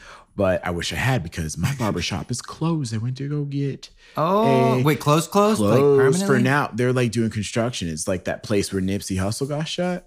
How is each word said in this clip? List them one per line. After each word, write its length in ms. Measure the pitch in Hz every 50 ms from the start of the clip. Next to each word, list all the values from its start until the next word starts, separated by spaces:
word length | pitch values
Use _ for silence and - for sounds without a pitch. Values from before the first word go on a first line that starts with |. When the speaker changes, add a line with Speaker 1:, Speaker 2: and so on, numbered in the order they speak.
| - - - - - _ _
Speaker 1:
But 280 | - 98 95 92 - -
I 40 | 87
wish 220 | 87 85 80 - -
I 40 |
had, 260 | - - 123 135 123 80
because 360 | 82 - - 82 78 - -
my 160 | 85 135 143
Speaker 2:
<laughs> 40 | 135
Speaker 1:
barbershop 520 | 123 104 - 107 - - 104 82 - -
is 100 | 120 117
closed. 540 | - - - - 160 165 170 160 143 113 113
I 40 | 110
went 180 | 110 123 131 127
to 100 | 135 143
go 160 | 147 147 143
get 460 | 143 139 143 143 139 131 - - - _ _ _ - -
Speaker 2:
Oh, 640 | - 151 170 190 208 220 - 131 131 127 127 127 127
Speaker 1:
a 20 | 127
Speaker 2:
wait, 160 | 151 151 -
closed, 300 | - 147 147 160 160 -
closed? 300 | - 202 202 208 220 -
Like, 180 | 107 101 110 127
Speaker 1:
closed 420 | 143 143 143 139 135 135 160 180
for 60 | 196
Speaker 2:
permanently? 160 | - 139 127 123 127
Speaker 1:
now. 200 | 139 147 135 - -
They're, 200 | 110 123 123 127
like, 180 | 131 123 120 104
doing 180 | 120 113 110
construction. 580 | - 113 98 - - 120 113 123 127 - 98 85
It's, 200 | 80 78 - -
like, 160 | 95 90 -
that 180 | - 82 - -
place 300 | - 107 104 98 - -
where 80 | 95 92
Nipsey 340 | 95 98 101 - - 98
Hussle 320 | 92 95 98 113 - 139 135
got 200 | 147 143 156 -
shot, 360 | - - 180 180 180 180 -